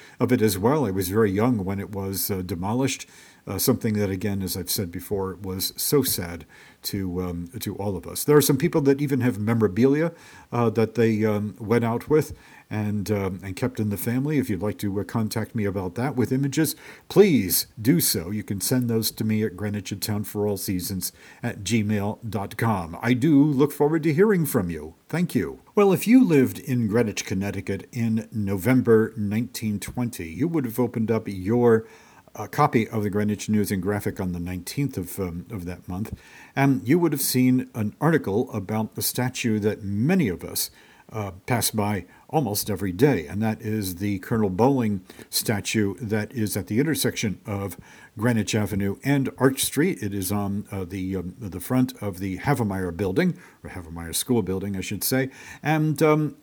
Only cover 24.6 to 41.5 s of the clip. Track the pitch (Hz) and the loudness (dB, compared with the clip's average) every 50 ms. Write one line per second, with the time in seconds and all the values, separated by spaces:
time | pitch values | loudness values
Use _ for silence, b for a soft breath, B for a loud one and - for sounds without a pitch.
24.6 | 95 85 82 76 73 78 82 _ _ - - 160 180 - - 123 90 73 65 - | 0 -2 -4 -6 -10 -12 -16 _ _ -6 -4 -2 -2 0 0 -2 -2 -2 -6 -10
25.6 | - _ _ 208 202 196 180 - - 196 240 262 240 180 160 139 127 107 101 - | -16 _ _ 4 4 4 4 4 6 6 8 8 8 8 6 6 6 4 2 -4
26.6 | - 147 131 123 117 104 98 120 120 107 95 - - - 107 95 98 101 90 98 | -4 -2 0 0 2 2 2 2 2 2 0 -4 -6 -4 -2 -2 -2 -2 -4 -6
27.6 | 95 - 98 98 - - - 120 117 113 110 113 110 - - 113 104 98 101 95 | -4 -4 -6 -6 -8 -8 -6 -2 0 0 0 -2 -2 -4 -4 -4 -2 -2 -2 0
28.6 | 92 120 131 131 117 117 113 110 110 110 - 113 104 101 104 110 123 113 - - | 2 4 4 4 6 8 6 6 6 4 0 -2 -2 0 0 -2 -2 -4 -6 -6
29.6 | 117 110 104 98 - - - - 123 117 - - 87 82 82 90 131 170 165 160 | -4 -4 -4 -4 -6 -6 -6 -4 -6 -4 -6 -8 -10 -8 -4 -2 -2 0 0 0
30.6 | 127 117 107 - 127 113 - 123 110 107 113 110 98 - 101 92 90 95 117 120 | -2 -2 0 0 -2 0 0 -2 0 0 0 0 -2 -4 -6 -4 -2 0 2 4
31.6 | 120 120 113 110 110 B B B B B B B B _ - - 107 104 - - | 6 6 6 6 4 B B B B B B B B _ -14 -12 -12 -4 0 2
32.6 | 147 147 143 123 107 - - 110 104 104 90 104 104 104 104 95 - - 107 107 | 2 4 4 2 0 0 0 -2 -2 0 0 0 0 0 0 -2 -2 0 2 2
33.6 | 101 92 104 95 90 98 107 101 - 104 92 - 98 90 87 87 87 87 90 90 | 2 2 0 -2 -2 -2 -2 -2 -2 -4 -4 -4 -4 -4 -4 -4 -4 -6 -6 -8
34.6 | 85 - - - 143 127 131 98 90 80 - - 98 90 82 87 82 - 113 101 | -8 -8 -4 -4 -4 -2 -4 -6 -8 -8 -6 -6 -6 -6 -6 -8 -10 -10 -10 -10
35.6 | 87 87 90 87 - - 90 92 110 - B B B B B B B B - 135 | -8 -10 -10 -10 -10 -10 -8 -8 -8 -8 B B B B B B B B -2 2
36.6 | 139 139 135 123 - 110 147 180 170 165 147 139 - - - 127 127 127 127 131 | 4 4 2 2 2 2 4 4 4 2 0 0 -2 0 2 4 4 4 4 2
37.6 | 127 - - 123 107 104 - - - 160 165 139 135 104 98 107 123 - - 110 | 0 -2 -4 -4 -4 -4 -2 0 2 4 4 2 2 0 0 -2 -2 -2 -4 -6
38.6 | 95 92 110 110 110 104 - - 104 - - - 123 127 - - - 120 110 107 | -6 -4 -2 -2 -2 -4 -4 -6 -4 -4 -2 -2 -2 -2 -4 -2 0 0 0 2
39.6 | 101 107 98 - 101 98 101 101 117 151 190 190 160 104 87 80 - 82 85 - | 0 0 -2 -2 -4 -4 -2 0 2 2 4 2 2 2 0 -4 -8 -8 -6 -6
40.6 | - - b b b b b b b - - 110 104 98 87 92 - - | -6 -6 b b b b b b b -12 -8 -8 -8 -8 -10 -10 -4 -2